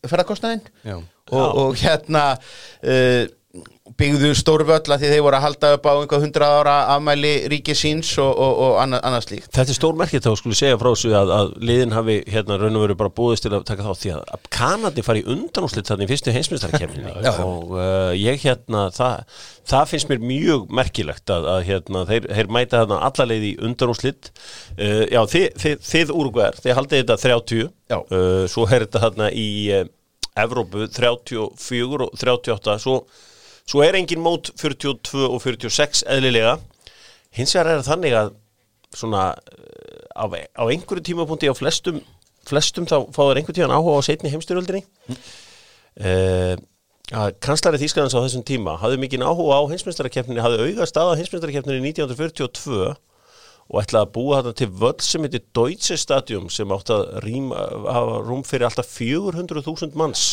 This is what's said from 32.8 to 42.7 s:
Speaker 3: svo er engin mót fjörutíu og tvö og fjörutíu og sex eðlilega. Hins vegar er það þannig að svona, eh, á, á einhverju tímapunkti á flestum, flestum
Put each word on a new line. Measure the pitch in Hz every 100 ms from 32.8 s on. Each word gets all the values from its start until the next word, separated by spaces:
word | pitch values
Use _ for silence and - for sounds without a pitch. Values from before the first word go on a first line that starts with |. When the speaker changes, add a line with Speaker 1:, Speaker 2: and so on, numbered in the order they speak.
| 131 131 - _ - _ - -
Speaker 3:
svo | - 139
er | 147 190
engin | 175 170
mót | 165 170 -
fjörutíu | - 151 135 143
og | 135
tvö | - 139
og | 135 123
fjörutíu | 131 113 117
og |
sex | - 147 -
eðlilega. | - 135 131 120 113 147 - _ - - - - _
Hins | - 127 185
vegar | 160
er | 156
það | 131
þannig | 160 170 117
að | 104 101 _ _ _ _ _
svona, | - 113 104 95
eh, | - - - - 50 - - 50
á, | - 107
á | 85 76 - 117
einhverju | 151 175 185
tímapunkti | 160 170 160 160 147
á | 127
flestum, | 123 - - 156 - _ _ _ -
flestum | 143 -